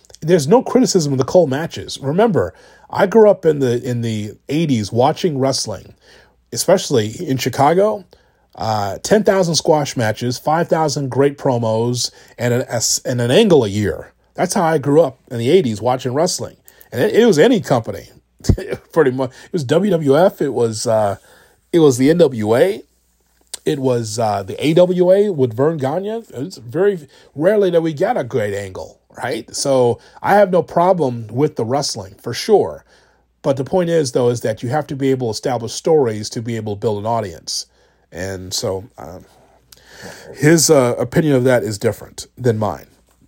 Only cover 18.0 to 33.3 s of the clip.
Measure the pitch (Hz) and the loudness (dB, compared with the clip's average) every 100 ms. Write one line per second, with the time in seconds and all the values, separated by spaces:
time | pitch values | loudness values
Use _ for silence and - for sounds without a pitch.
18 | - - _ _ - - 185 131 _ 165 | -14 -20 _ _ 0 0 0 -10 _ 2
19 | 139 127 131 - - 180 123 156 208 170 | 2 2 -6 -8 -8 -6 0 0 2 0
20 | 139 143 196 - 147 120 117 110 120 110 | 2 4 4 2 -4 0 -2 -2 -2 0
21 | 101 95 _ _ _ _ - 175 151 123 | 0 -4 _ _ _ _ -2 4 4 4
22 | 135 175 151 120 107 120 185 220 - _ | 2 4 4 2 0 2 2 0 -12 _
23 | _ _ _ _ - - - 147 131 120 | _ _ _ _ -20 -8 -4 -2 -2 -2
24 | 113 110 110 101 101 104 143 170 180 180 | -4 -4 -2 -4 -6 -4 0 4 4 4
25 | 180 196 208 151 127 110 151 165 131 170 | 4 4 2 0 -2 0 -2 0 -4 -4
26 | 202 226 220 120 170 - 117 151 202 185 | -6 -8 -10 -12 -12 -14 -10 0 0 0
27 | 143 _ _ 135 175 214 190 165 165 147 | -10 _ _ -2 0 2 2 2 0 -2
28 | 196 220 123 131 104 101 98 92 - _ | -2 -2 -2 -4 -4 -6 -8 -12 -16 _
29 | _ - 120 156 - - 143 131 120 113 | _ -10 -8 -8 -10 -6 0 2 2 0
30 | - - - 202 196 180 - 170 180 185 | -8 -8 2 4 4 2 0 0 2 2
31 | 135 120 107 120 147 - 113 139 - 120 | 0 -4 -8 -2 -2 -2 -4 -2 -4 -8
32 | 98 - 120 113 - 190 98 69 _ _ | -14 -14 -10 -8 2 2 2 -6 _ _
33 | _ _ _ | _ _ _